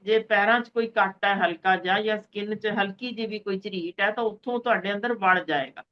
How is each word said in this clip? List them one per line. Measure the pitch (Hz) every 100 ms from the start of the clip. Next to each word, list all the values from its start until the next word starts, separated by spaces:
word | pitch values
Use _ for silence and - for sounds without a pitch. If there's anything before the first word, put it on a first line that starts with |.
ਜੇ | 196 220
ਪੈਰਾਂ | 220 202 214 240
'ਚ | 240
ਕੋਈ | 233 226
ਕੱਟ | 220 190 - 202
ਹੈ | 196 175
ਹਲਕਾ | 165 190 185
ਜਿਹਾ | 180 202
ਜਾਂ | 214 214
ਸਕਿਨ | - 208 208 214
'ਚ | 214
ਹਲਕੀ | 208 196 196 247
ਜਿਹੀ | 220 214
ਵੀ | 214
ਕੋਈ | 208 190
ਝਰੀਟ | 202 185 170 190
ਹੈ, | 202
ਤਾਂ | 208
ਉੱਥੋਂ | 220 214 247 240
ਤੁਹਾਡੇ | 240 190 190
ਅੰਦਰ | 202 240
ਵੜ | 233 247 -
ਜਾਏਗਾ। | - 147 131 - -